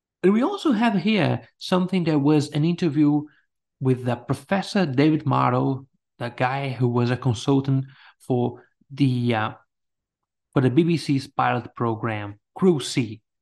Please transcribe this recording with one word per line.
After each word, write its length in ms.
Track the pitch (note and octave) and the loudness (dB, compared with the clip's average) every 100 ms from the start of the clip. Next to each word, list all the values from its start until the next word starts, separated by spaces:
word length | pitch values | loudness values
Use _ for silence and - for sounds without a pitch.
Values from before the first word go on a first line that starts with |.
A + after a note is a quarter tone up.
| _ - | _ 0
And 100 | F#3 | 2
we 100 | G#3+ | 2
also 300 | D#4 G4 E4 | 0 0 0
have 220 | G#3 A#3 | 2 2
here 480 | G3 G3 G#3 C3 A#2 - _ | 0 0 2 0 -2 -6 _
something 460 | - F#3 F3+ F#3+ | -2 0 0 0
that 140 | E3 D3+ | 2 2
was 300 | C#3+ D3+ - | 4 2 2
an 140 | D3+ | 0
interview 580 | E3 E3+ E3+ D3 D3 D3 D3 _ _ _ _ - | 0 0 0 2 2 2 -2 _ _ _ _ -4
with 260 | C3 B2 | -2 0
the 120 | B2 A#2+ | -2 -4
Professor 680 | - C3+ - G3 - G3+ | -4 -6 -2 -4 -2 -2
David 400 | D#3+ B2+ D#3 D3+ | 0 4 4 2
Martle, 640 | B2+ C3 B2+ B2+ C3+ C3+ - _ _ - | 0 2 2 2 0 -4 -8 _ _ -12
the 120 | A#2+ | -10
guy 400 | - B2 C#3 C#3 | -4 -4 -2 -6
who 180 | A#2+ B2 | -2 0
was 240 | A#2+ A#2+ | 2 0
a 40 | B2 | 0
consultant 680 | B2+ A2 - C#3 C3+ C3+ C3+ - - _ | -2 -2 0 0 2 -2 -4 -16 -20 _
for 460 | - B2 A#2+ - _ _ _ | -4 -2 -2 -6 _ _ _
the, 440 | C#3 C#3 B2 A#2+ | 0 0 2 0
uh, 180 | A2 A2+ - _ _ _ _ _ _ _ _ _ | 0 -2 -8 _ _ _ _ _ _ _ _ _
for 100 | D3 | 0
the 80 | B2+ | 2
B 120 | C3+ | 2
B 140 | E3+ E3 | 2 0
C's 320 | - C3+ - | 0 -2 -2
pilot 440 | - B2 B2 - - | -2 -2 -2 -6 -6
program, 640 | A#2 A2 A#2 G#2+ G#2 G#2 _ - | -4 -4 -6 -6 -10 -14 _ 0
Crew 240 | F#3 D3 | 2 2
C, 400 | - C#3 G#2+ A2 _ _ | -2 -4 -4 -8 _ _